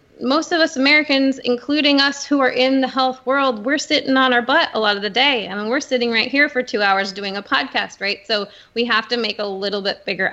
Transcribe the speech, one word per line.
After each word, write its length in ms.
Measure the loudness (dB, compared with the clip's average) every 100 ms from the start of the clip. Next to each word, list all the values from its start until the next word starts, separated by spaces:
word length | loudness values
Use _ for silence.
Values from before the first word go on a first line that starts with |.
| _ -8
most 320 | 0 0 0
of 80 | 0
us 160 | 0 2
Americans, 600 | 2 2 2 2 2 0
including 600 | -2 -4 -2 0 2 4
us 240 | 2 -2 -2
who 140 | 2
are 120 | 2
in 280 | 2 2 2
the 80 | 0
health 380 | 0 -2 -2 -2
world, 400 | 0 0 -2 -2
we're 140 | -2
sitting 360 | 0 -2 2 2
on 160 | 4
our 100 | 2
butt 280 | 2 2 2
a 60 | 0
lot 160 | 0 0
of 60 |
the 80 | -2
day. 400 | 2 2 2 -2
I 60 | -6
mean, 120 | -2
we're 140 | -4
sitting 280 | -2 -2 0
right 200 | 0 0
here 160 | 0 0
for 160 | 0
two 180 | -4 0
hours 300 | 2 2 0
doing 240 | -6 -6 -6
a 80 |
podcast, 560 | -2 -2 -2 -4 -6 -6
right? 200 | -6 -6 -2
So 220 | -2 -4 -12 -10 -4
we 100 | 0
have 240 | 0 0
to 80 | -4
make 220 | -4 -4
a 60 | -6
little 360 | -4 -4 -2
bit 240 | -4 -4 -6
bigger 220 | -2 -2